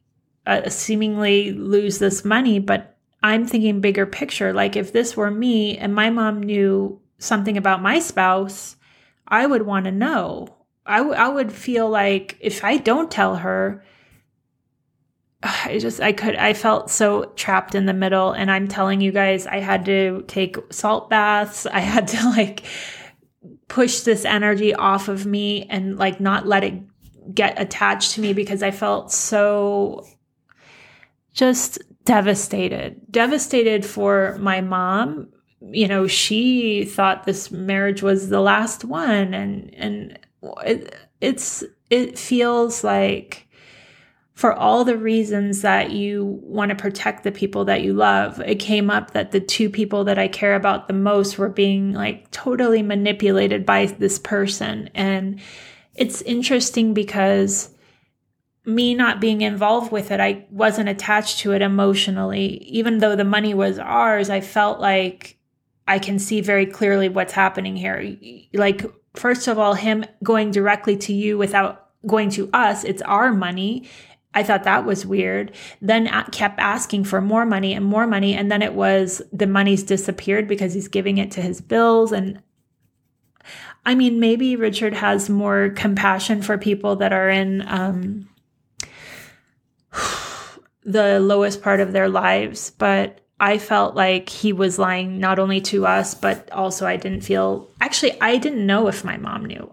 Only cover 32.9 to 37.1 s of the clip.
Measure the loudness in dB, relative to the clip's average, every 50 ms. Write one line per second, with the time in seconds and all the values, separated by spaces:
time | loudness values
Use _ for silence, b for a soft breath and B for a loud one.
32.9 | -12 -16 -16 -4 0 0 2 2 0 -2 -2 0 2 2 4 4 2 0 -2 -4
33.9 | -4 -2 0 2 2 2 2 0 -2 -2 -2 -2 0 0 -2 -2 -2 0 0 0
34.9 | 0 0 -2 -2 -4 -8 -12 -16 _ _ _ _ _ _ -18 -6 -2 0 0 2
35.9 | 2 0 0 0 0 0 0 0 0 0 2 2 2 2 0 0 -2 -2 -4 -4
36.9 | -2 0 2 2